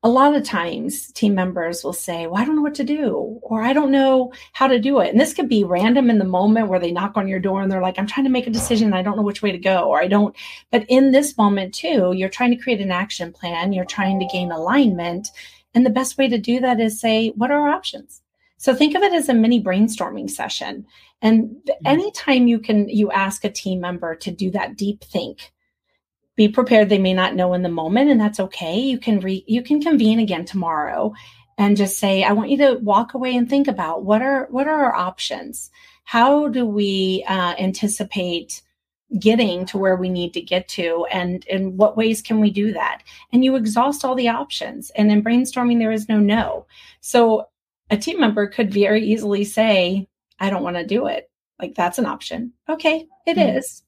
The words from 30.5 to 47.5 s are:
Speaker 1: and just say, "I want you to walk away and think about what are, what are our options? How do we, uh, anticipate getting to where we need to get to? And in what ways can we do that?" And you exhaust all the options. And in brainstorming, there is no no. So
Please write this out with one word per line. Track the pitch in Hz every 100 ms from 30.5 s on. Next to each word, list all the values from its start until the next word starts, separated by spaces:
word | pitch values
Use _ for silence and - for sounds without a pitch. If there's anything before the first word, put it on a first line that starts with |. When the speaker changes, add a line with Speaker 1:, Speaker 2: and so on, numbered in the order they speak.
| 196 165 160 151 - 214 214 - _ _ -
Speaker 1:
and | 202 208
just | 196 -
say, | 202 190
"I | 180
want | 208 220
you | 277
to | 277 254
walk | 214 202 233
away | 254 254 247
and | 240
think | 277 277
about | 196 165 165
what | 190 214
are, | 262 277 262
what | 247 277
are | 311 269
our | -
options? | 180 180 - - - - - _ - _
How | - 233 247 294 302
do | 240 240
we, | 208 202 196 190 190 -
uh, | 190 180 -
anticipate | 185 185 208 214 202 - 180 170 170 - _ _ _ _ _ 220
getting | 214 226 220 175 185
to | 202
where | 190 185
we | 185
need | 180 175
to | 175
get | 170 180 185
to? | - 170 165 170
And | 185 180 180 -
in | 190 190 185
what | 214 214
ways | 226 220
can | - 220
we | 208
do | 196 208
that?" | 175 - - _ - -
And | 240 262
you | 262
exhaust | 214 214 262 285
all | 262 254
the | 240
options. | 226 285 - - - -
And | - 208
in | 208
brainstorming, | 214 240 254 - 240 240
there | 220
is | 220 214
no | 220
no. | 202 220 - - - - - _
So | - 247 233 220 -